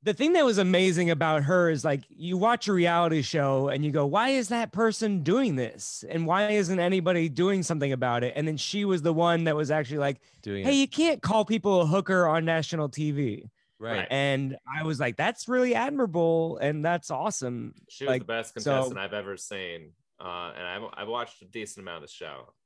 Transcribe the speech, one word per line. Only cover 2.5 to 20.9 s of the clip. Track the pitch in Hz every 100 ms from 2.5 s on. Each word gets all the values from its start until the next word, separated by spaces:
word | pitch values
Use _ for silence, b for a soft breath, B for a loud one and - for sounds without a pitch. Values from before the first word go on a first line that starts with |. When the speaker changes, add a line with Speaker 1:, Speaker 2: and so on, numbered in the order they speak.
| 233 202
Speaker 1:
a |
reality | 190 170 170 170 160
show | 131 165 139 135 139
and | 139 151
you |
go, | 143 143
"Why | 175 240
is | 269 220
that | 233 226
person | 185 226 208 220 196
doing | 143 220 269 139
this? | 120 - - - -
And | 165 165
why | 180 208
isn't | 214 180 185
anybody | 175 190 170 175 165
doing | 131 180 196
something | 170 160 139
about | 131 123 120
it?" | 123 139
And | 156
then | 151
she | - 202 202
was | 185
the | 151
one | 160 170 170 165
that | 151
was | 151
actually | 156 135 147
like, | 139 131 b b
Speaker 2:
Doing | - 101
Speaker 1:
"Hey, | 98
Speaker 2:
it. | 277
Speaker 1:
you | 269
can't | - 330 277
call | - 220 214
people | 220 202 190
a | 160
hooker | 185 190 190 170
on | 160 165
national | 165 147 170 151
T | 123 151
V." | 143 135 101 110 _ _ _
Speaker 2:
Right. | 110 110 95
Speaker 3:
Right. |
Speaker 1:
And | 135 139 135 135 135 - 139
I | 160
was | 143
like, | 135 113
"That's | 170 240 -
really | 254 247 226
admirable, | 254 285 240 170 165 165 165 165
and | 139 151 156
that's | 175 -
awesome." | 135 180 - 127 123 120 - _
Speaker 3:
She | - 139
was | 127
Speaker 1:
Like, |
Speaker 3:
the | 120
best | 113 113 -
Speaker 1:
so | 113 135 131
Speaker 3:
contestant | 107
I've | 98
ever | 104 98 95
seen. | - 101 90 85 78 87 _ _
Uh, | 90 87 87 60
and | 90
I've, | 95 110